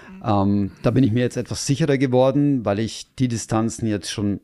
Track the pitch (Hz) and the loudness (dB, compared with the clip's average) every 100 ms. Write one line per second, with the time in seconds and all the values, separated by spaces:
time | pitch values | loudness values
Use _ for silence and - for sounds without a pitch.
0 | - - 120 101 98 101 95 - 123 117 | -20 -8 -2 0 2 0 -2 -2 0 2
1 | 131 120 123 123 - 110 - 139 156 139 | 2 2 0 -4 -6 -6 -2 0 2 2
2 | 135 127 131 143 143 135 104 101 113 - | 2 4 4 4 2 2 0 -2 -2 -8
3 | - - 127 113 - 110 113 - 110 104 | -12 -4 -2 -2 -2 0 0 -2 -2 -2
4 | - - 101 95 | -4 -4 -2 -2